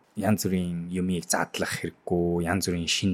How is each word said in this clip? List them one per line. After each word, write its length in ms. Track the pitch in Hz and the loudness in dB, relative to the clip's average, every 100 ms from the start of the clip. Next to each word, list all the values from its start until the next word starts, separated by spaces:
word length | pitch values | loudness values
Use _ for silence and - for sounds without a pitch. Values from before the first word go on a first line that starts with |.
| _ | _
янз 320 | - 98 104 95 | -2 2 2 2
бүрийн 400 | 92 87 85 85 | 0 0 -4 -4
юмыг 400 | 90 92 87 - | -2 0 -2 0
задлах 560 | - - - 90 - | 0 0 -2 -4 -4
хэрэггүй, 640 | 85 - - 87 87 87 85 | -8 -8 0 2 2 2 2
янз 240 | 95 92 | 0 0
бүрийн 160 | 85 82 | -2 0
шин 240 | - 98 | 0 2